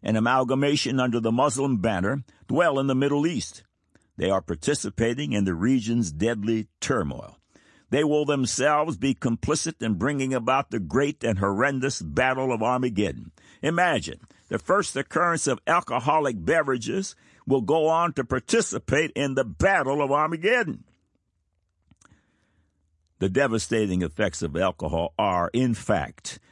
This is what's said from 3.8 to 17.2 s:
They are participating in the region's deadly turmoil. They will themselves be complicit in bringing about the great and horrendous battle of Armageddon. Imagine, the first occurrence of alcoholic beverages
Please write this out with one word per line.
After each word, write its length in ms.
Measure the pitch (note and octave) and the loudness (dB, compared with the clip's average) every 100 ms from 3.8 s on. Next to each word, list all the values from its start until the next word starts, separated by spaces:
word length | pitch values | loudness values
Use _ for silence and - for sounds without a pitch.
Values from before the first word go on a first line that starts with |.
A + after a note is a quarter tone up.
| _ _ _ - | _ _ _ -4
They 140 | F2+ | 0
are 120 | F#2+ | 0
participating 920 | - D#2+ - D3 G#2 - A#2 B2 D3+ | -2 -4 -2 -2 -2 0 0 0 -2
in 120 | G#2 | 0
the 100 | F#2+ E2+ | 0 0
region's 560 | A2 C3 G#2+ A#2+ F#2+ | 2 2 0 0 -2
deadly 560 | D2+ A2 A2+ G#2 A2 G#2+ - | -2 -2 0 -2 -2 -4 -6
turmoil. 580 | - B2+ D2 B1+ G1+ - _ _ _ _ - | -2 -2 -2 -6 -14 -20 _ _ _ _ -2
They 120 | C#3 | 0
will 220 | D3+ D3+ | 2 2
themselves 720 | D3 C#3+ B2 - C#3+ D3 D#3 F#2 | 2 0 0 2 2 2 0 -2
be 180 | C3+ | -2
complicit 680 | - B2 A#2 - D#3 A2 - | 0 -2 -2 -2 -2 -4 -4
in 140 | A#2 | -2
bringing 400 | F#2+ B2+ C#3+ C3+ | 0 0 -2 -2
about 360 | B2+ A#2 C3+ - | -2 0 0 0
the 100 | A#2+ | -6
great 420 | E2+ A#2+ C#3+ D3+ | -2 0 0 0
and 160 | A#2 G2 | -2 0
horrendous 640 | G2 G2+ C#3 C3+ C3 - | 0 2 0 0 -2 -4
battle 500 | D#2 D2 B2+ C3 C3 | -4 0 2 2 0
of 100 | A2+ | 0
Armageddon. 680 | A2 B2+ B2+ G2 G2 A#1+ - - - - | 0 0 0 0 -2 -4 -14 -20 -20 -6
Imagine, 580 | D3+ E3+ F3+ C3 D#2+ - - _ - | -2 2 2 0 -4 -12 -18 _ -6
the 100 | A2 | -4
first 380 | - G3 - C#3 | 0 0 0 -4
occurrence 500 | - D#3+ F3 E3 C#3 | -4 0 0 0 0
of 140 | B2 - | -2 2
alcoholic 760 | E3+ - B2 C3 D#3 C#3 G#2+ | 0 2 -2 2 2 2 -2
beverages 680 | D#2+ E3 C#3+ B2+ C3+ F#3+ G3 - | 0 2 2 -2 -2 -4 -6 -10